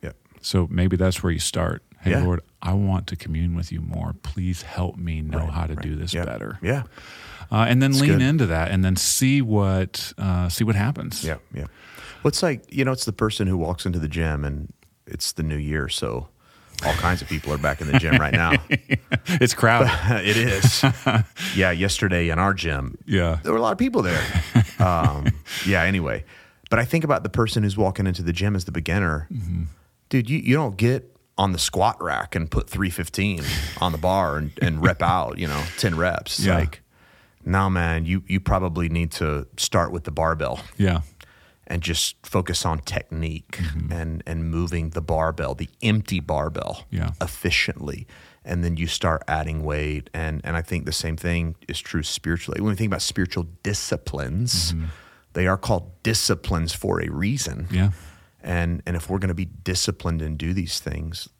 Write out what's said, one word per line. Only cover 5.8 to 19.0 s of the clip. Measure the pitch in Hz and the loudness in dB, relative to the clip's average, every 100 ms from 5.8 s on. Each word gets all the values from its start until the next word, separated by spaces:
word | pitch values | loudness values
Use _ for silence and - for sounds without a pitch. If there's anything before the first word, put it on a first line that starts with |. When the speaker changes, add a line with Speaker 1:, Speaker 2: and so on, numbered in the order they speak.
Speaker 2:
do | - | -4
this | 76 85 | -4 -4
Speaker 1:
Yeah. | 85 | -4
Speaker 2:
better." | 85 57 52 - | -4 -6 -8 -4
Speaker 1:
Yeah. | 90 139 123 - - - - - - | 0 0 -2 -12 -20 -18 -18 -18 0
Speaker 2:
Uh, | 107 113 | 4 6
and | 123 | 6
then | 135 | 6
Speaker 1:
It's | 135 | 4
Speaker 2:
lean | 147 | 6
Speaker 1:
good. | 151 | 6
Speaker 2:
into | 131 156 107 | 4 4 4
that, | 80 85 | 2 2
and | 92 | 2
then | 92 92 | 4 2
see | - - 131 143 | 2 2 4 4
what, | 120 107 98 95 92 - - - | 4 4 4 4 0 -4 -10 -4
uh, | 98 90 90 | 0 2 2
see | - | 2
what | 110 | 2
happens. | 101 107 143 - - | 2 2 -2 -6 -6
Speaker 1:
Yeah, | 80 78 _ | -4 -6 _
yeah. | - 71 - - - - - | -10 -10 -12 -20 -20 -18 -2
Well, | 147 | 0
it's | - | 2
like, | 180 123 - | 0 -2 -6
you | 135 | -2
know, | 131 | 0
it's | 127 | 0
the | - | -4
person | 101 110 - 95 | 0 -2 2 0
who | 92 | 0
walks | 80 87 95 | 0 -2 -2
into | 87 | -2
the | 76 | -2
gym | 76 80 76 | -2 -2 -2
and | 71 71 - - _ _ - | -4 -6 -8 -14 _ _ -14
it's | - - | -8 -8
the | - | -4
new | 78 73 | -4 -2
year, | 73 76 67 | -2 -2 -2
so | - - 58 - _ _ - - - | -4 -4 -6 -8 _ _ -20 -12 -4
all | - | 0
kinds | 80 87 90 | 2 2 2
of | 67 | -2
people | 80 71 | -6 -2
are | 73 | 0
back | 73 73 | 0 0
in | 76 | 4
the | 69 | 4
gym | 82 73 | 4 -2
right | 76 | 0
now. | 85 85 80 - | 2 2 0 0
Speaker 2:
<laughs> | 151 - 127 | -4 -2 -6